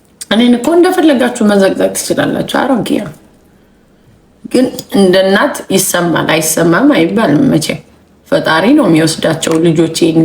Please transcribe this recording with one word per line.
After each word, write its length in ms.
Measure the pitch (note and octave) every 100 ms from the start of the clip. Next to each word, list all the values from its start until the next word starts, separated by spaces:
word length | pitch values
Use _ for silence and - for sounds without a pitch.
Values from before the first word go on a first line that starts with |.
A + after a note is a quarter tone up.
| _ - -
እኔን 240 | G#3+ A#3+
እኮ 140 | A#3+ D4
እንደፈለጋችሁ 720 | E4+ F4 - D#4 B3+ B3 - G#3
መዘግዘግ 460 | G3+ F#3+ - F#3+
ትችላላችሁ። 640 | F#3+ - E3+ - - - -
አሮጌ 300 | C4 B3+ D#3+ - F3+ - _ _ _ _ _ _ _ _ _ _ _ _
ግን 220 | - A#3+ C4 - -
እንደ 200 | G3 F#3+ F#3+
እናት 360 | F#3+ G3+ C4+ - -
ይሰማል። 560 | F#3+ - F3+ F3 D#3 D3
አይሰማም 580 | D#3+ D#3+ - E3+ E3+ C#4
አይባልም 540 | A#3 E3 G3+ G#3 -
መቼም። 360 | - D#3+ - - - _ _ _ -
ፈጣሪ 360 | C#3+ - D#3+ G3
ነው 140 | D4+ A3
የሚወስዳቸው 680 | D#3 D#3+ - E3 D3+ - D#3+
ልጆቼን፣ 560 | E3+ D#3+ D#3+ D#3+ E3+ D#3+